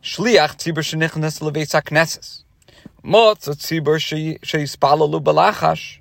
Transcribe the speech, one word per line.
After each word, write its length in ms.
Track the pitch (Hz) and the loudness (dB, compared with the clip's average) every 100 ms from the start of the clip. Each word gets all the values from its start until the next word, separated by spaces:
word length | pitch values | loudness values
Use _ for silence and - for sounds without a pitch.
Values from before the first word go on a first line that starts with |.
Shliach 540 | - - 214 214 151 - | -12 -4 4 4 4 -2
tzibur 220 | - 160 | -6 -4
shenichnas 640 | 151 160 160 160 156 156 | -4 -2 -2 -2 -6 -4
lebeis 360 | 156 147 151 160 | -6 -4 -2 -2
hakneses. 680 | 147 151 165 - - - _ _ _ - - _ | 0 0 0 -2 -14 -20 _ _ _ -20 -20 _
Motza 500 | - 196 226 214 - | 2 6 6 4 -4
tzibur 460 | 147 - 165 147 156 | -8 -4 -4 0 0
she-, 380 | - 156 156 156 | 0 -6 -6 -8
sheispalalu 840 | - 160 143 - 139 147 151 160 | -6 -4 -4 0 2 4 2 0
balachash. 760 | 151 156 185 208 156 160 - - | 0 2 2 2 -2 -2 -8 -20